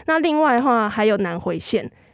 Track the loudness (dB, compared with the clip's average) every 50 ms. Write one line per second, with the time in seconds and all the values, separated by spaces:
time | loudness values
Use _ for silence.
0 | -4 -2 0 0 2 2 2 2 2 2 2 2 2 2 2 2 0 -2 0 0
1 | 2 2 2 0 -2 -4 -4 -6 -6 -6 -6 -6 -4 -4 -4 -4 -4 -6 -14 _
2 | _ _